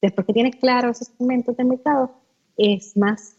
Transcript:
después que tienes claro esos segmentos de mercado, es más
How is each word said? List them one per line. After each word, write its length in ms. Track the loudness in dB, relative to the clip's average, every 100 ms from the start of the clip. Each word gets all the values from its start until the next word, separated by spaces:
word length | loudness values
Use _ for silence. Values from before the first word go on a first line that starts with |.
después 240 | 0 0 -2
que 80 |
tienes 220 | 2 0 0
claro 340 | 0 2 0
esos 180 | -4 -10
segmentos 480 | _ -2 0 -2 -2
de 80 |
mercado, 480 | 0 0 0 0 -2 -6 _ _ _ -2
es 400 | 0 0 -2 0
más 400 | 0 -2 -10